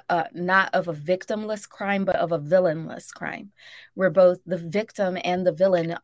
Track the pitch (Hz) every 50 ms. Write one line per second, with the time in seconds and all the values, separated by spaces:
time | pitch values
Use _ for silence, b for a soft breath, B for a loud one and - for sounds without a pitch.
0 | - - 175 170 - - - 170 180 180 190 190 190 - - 185 170 170 160 147
1 | 147 170 185 185 - - 220 214 214 214 214 208 - - - - 208 196 202 196
2 | 190 190 175 - - 165 170 156 147 147 180 185 180 170 151 165 160 156 160 -
3 | - - - - 165 - - - 208 202 _ B B B B B B B B 196
4 | 190 180 156 190 185 180 180 185 _ 170 185 170 170 170 151 202 220 - - -
5 | 196 185 180 175 - 180 180 180 185 180 160 156 190 196 185 170 165 165 170 -